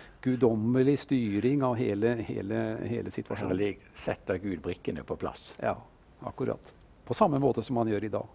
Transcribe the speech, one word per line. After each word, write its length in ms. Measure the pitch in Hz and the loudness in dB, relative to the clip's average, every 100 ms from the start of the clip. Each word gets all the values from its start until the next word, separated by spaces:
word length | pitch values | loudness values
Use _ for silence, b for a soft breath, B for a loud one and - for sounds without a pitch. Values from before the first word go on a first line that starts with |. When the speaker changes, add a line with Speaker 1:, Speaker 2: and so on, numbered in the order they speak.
| B B | B B
Speaker 1:
guddommelig 760 | 131 123 123 110 113 127 131 139 | -2 4 4 4 4 4 4 4
styring 640 | - 135 110 101 123 143 | 2 0 2 2 2 2
av 140 | 131 117 | 2 2
hele, 380 | 120 101 113 117 | 0 2 2 0
hele, 560 | 101 101 98 113 110 113 | -2 -4 -2 -2 -2 -4
hele 200 | 104 117 | -4 -4
Speaker 2:
Her 60 | 98 | -4
Speaker 1:
situasjonen. 480 | - - 101 98 92 | -6 -6 -4 -2 0
Speaker 2:
lig-, 200 | 104 - - | 0 -2 -14
setter 440 | - - 107 - 92 | -8 -6 -4 -2 -2
Gud 220 | 98 82 | -2 -4
brikkene 420 | 87 87 - 76 - | -4 -4 -6 -6 -6
på 100 | 90 | -6
plass. 360 | 90 - - - | -6 -8 -16 -4
Speaker 1:
Ja, 140 | 113 - - - - - - | -2 -2 -8 -20 -20 -12 -12
akkurat. 340 | - 127 - - - - - - | -6 -4 -4 -10 -20 -20 -18 -6
På 80 | 120 | 0
samme 240 | 202 139 | 2 4
måte 240 | 139 113 | 2 2
som 140 | 110 120 | 0 0
han 100 | 113 | 0
gjør 160 | 104 | 0
i 60 | 107 | -2
dag. 180 | 98 - | -4 -6